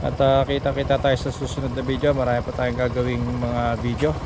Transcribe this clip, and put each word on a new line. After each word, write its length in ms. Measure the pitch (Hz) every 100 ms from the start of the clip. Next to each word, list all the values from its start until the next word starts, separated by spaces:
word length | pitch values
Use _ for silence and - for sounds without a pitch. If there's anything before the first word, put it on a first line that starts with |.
At, 120 | 131 127
ah, 240 | 135 135
kita-kita 560 | 135 139 139 139 135 139
tayo 160 | 139 127
sa 160 | 143
susunod 400 | 123 135 - 131
na 80 | 123
video. 320 | 127 131 147
Marami 320 | 135 123 120
pa 80 | 117
tayong 240 | 123 127 120
gagawing 480 | 123 127 123 120 120 123
mga 220 | 120 120 120 117
video. 300 | 120 120 147 151